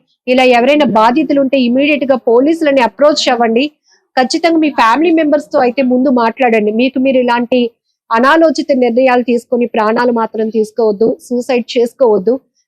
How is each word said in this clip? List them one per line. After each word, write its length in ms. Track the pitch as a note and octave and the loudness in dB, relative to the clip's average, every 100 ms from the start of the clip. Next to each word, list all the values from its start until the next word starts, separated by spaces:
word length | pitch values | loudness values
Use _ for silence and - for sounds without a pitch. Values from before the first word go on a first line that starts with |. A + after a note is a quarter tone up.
| _ _ - | _ _ -4
ఇలా 160 | B3+ | 0
ఎవరైనా 420 | B3+ A#3+ B3 D4+ C4 | 2 2 2 2 2
బాధితులు 560 | G#3+ A3 B3+ D#4 C#4+ | 2 2 2 0 0
ఉంటే 180 | C4+ C#4 | 0 0
ఇమీడియట్ 440 | A#3+ B3 D4 D4 | 0 0 0 -2
గా 120 | C4 B3+ | -2 -2
పోలీసులని 640 | - A#3 C#4 E4 D#4 C4+ | 0 0 2 0 0 0
అప్రోచ్ 480 | A3+ - C#4+ D4+ - | 0 0 0 0 -2
అవ్వండి. 420 | A#3+ A#3 A3+ D4 _ _ _ _ - | -2 0 -2 -4 _ _ _ _ -4
ఖచ్చితంగా 380 | B3+ D#4+ E4+ E4 | -2 -2 0 0
మీ 120 | D4+ | 0
ఫ్యామిలీ 420 | C4+ A3+ A#3 E4+ | 0 0 2 2
మెంబర్స్ 340 | D#4+ D4+ D4 D4 | 0 0 -2 -2
తో 60 | D4 | -2
అయితే 220 | B3 A#3+ | -2 0
ముందు 280 | B3+ B3+ C#4 | 0 0 0
మాట్లాడండి. 640 | B3+ A3+ - B3 A3+ G#3 | 0 0 0 0 0 0
మీకు 280 | A3 B3+ C4+ | -2 -2 -2
మీరు 180 | C4+ C4 | -2 0
ఇలాంటి 540 | A#3+ A#3+ A#3+ B3+ A#3 _ _ _ - | 0 -2 -2 -2 -2 _ _ _ -4
అనాలోచిత 560 | A3+ C4 D#4+ D#4+ D4+ - C4+ | 0 2 4 2 0 -2 0
నిర్ణయాలు 460 | B3 A#3 C4 B3 | 0 2 2 2
తీసుకొని 440 | A#3+ A#3+ - A#3+ A#3+ | 0 -4 -2 -4 -2
ప్రాణాలు 460 | A#3 G#3+ A#3 B3 | -2 -2 0 0
మాత్రం 380 | A#3 A3 A3 A3 | -2 -4 -4 -4
తీసుకోవద్దు, 680 | A3 G#3+ - A3 G3+ A3+ - | -2 -4 -2 -2 0 -2 -4
సూసైడ్ 560 | - B3 B3 B3 A3+ B3+ | -6 -6 -2 -4 -2 -2
చేసుకోవద్దు. 600 | A#3 - B3 G#3 F#3+ C4 _ _ | -2 0 0 0 0 -4 _ _